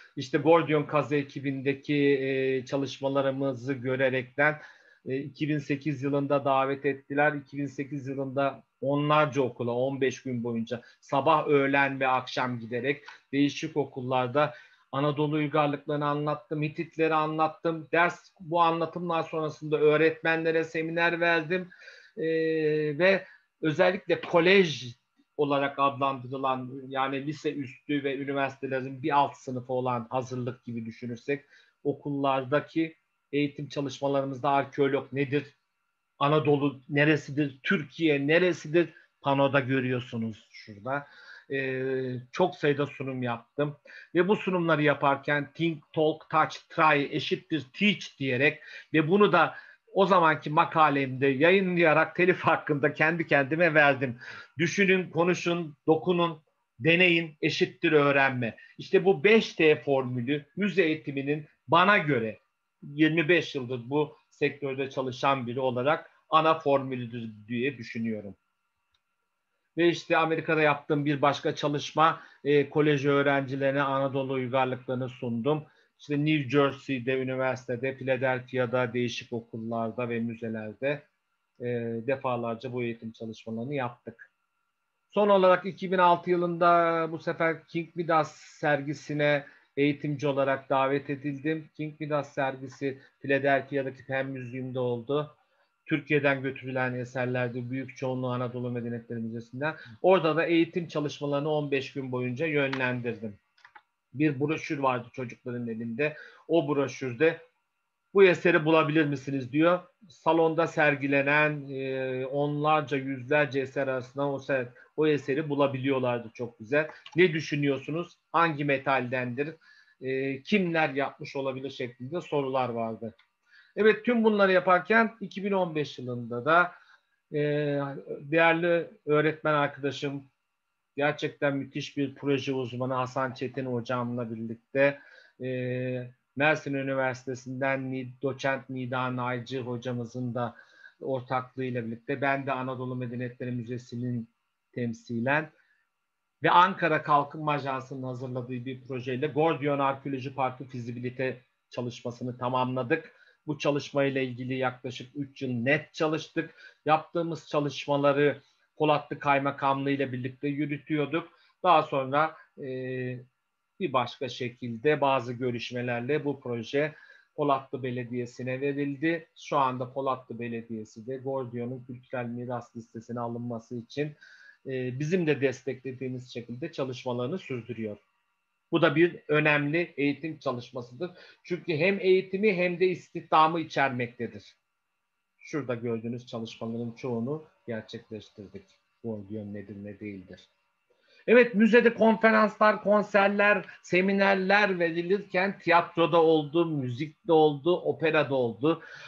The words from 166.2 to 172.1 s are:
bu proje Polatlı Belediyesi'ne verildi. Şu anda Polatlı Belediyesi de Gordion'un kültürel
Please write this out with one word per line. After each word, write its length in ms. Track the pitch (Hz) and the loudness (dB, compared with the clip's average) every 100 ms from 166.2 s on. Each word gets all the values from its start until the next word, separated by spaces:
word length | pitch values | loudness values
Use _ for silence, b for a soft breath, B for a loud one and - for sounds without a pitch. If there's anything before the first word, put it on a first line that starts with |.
| 143 | -2
bu 140 | 139 | -6
proje 560 | 127 120 107 139 151 151 B B B - | -6 -8 -4 -2 -2 -4 B B B -4
Polatlı 480 | 147 135 127 139 | 0 0 -2 -8
Belediyesi'ne 760 | 127 123 117 123 120 - 127 131 | -6 -6 -6 -6 -8 -8 -8 -4
verildi. 680 | 143 139 143 139 160 165 160 _ | -4 -2 -4 -2 -2 -4 -6 _
Şu 220 | - 151 | -4 0
anda 360 | 135 127 127 | 0 -2 -6
Polatlı 460 | 135 135 127 - 113 | -4 -4 -4 -6 -10
Belediyesi 680 | 120 117 113 113 107 - 110 | -8 -8 -8 -12 -12 -16 -12
de 100 | 131 | -10
Gordion'un 680 | 127 135 123 120 120 131 | -8 -8 -8 -8 -8 -10
kültürel 420 | 127 123 _ | -12 -18 _